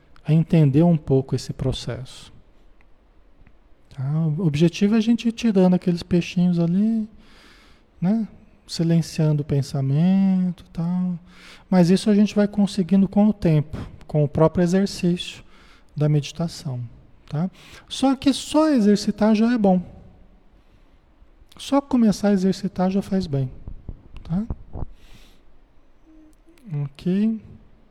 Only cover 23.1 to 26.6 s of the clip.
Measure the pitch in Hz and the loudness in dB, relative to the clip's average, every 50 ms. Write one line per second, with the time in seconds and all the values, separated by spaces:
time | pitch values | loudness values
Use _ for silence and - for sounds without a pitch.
23.1 | 196 190 185 165 139 139 135 127 - - - - - - - - - - - - | -4 -4 -4 -4 -4 -4 -4 -4 -8 -12 -16 -16 -16 -16 -14 -16 -18 -18 -18 -20
24.1 | - - - - 165 190 220 233 - - - - - - - - - - - - | -20 -18 -10 -6 -6 -6 -4 -6 -10 -12 -12 -14 -10 -10 -10 -10 -12 -18 -20 -20
25.1 | - - - - - - _ - - - - _ _ - _ _ _ _ _ _ | -20 -20 -20 -20 -20 -20 _ -20 -20 -20 -20 _ _ -20 _ _ _ _ _ _
26.1 | 311 320 311 311 _ _ _ _ _ _ | -20 -20 -20 -20 _ _ _ _ _ _